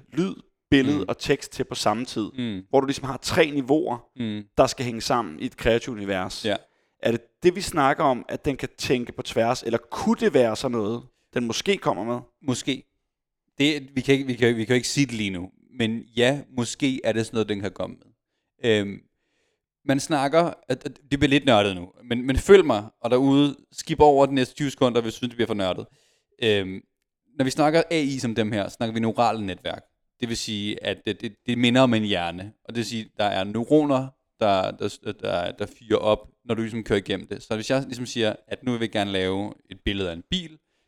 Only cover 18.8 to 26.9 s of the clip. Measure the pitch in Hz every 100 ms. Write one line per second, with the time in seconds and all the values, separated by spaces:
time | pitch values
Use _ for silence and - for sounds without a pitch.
18.8 | 101 95 _ _ _ _ _ _ _ _
19.8 | - 139 - 151 139 160 170 - - 160
20.8 | 143 - - 143 143 143 139 107 101 90
21.8 | 90 - - 120 127 131 - 196 160 107
22.8 | 107 _ 117 123 139 139 143 - _ -
23.8 | - 151 151 139 139 139 127 - 143 -
24.8 | 127 117 113 - 123 117 113 107 92 90
25.8 | - _ _ _ _ - 117 104 95 95
26.8 | _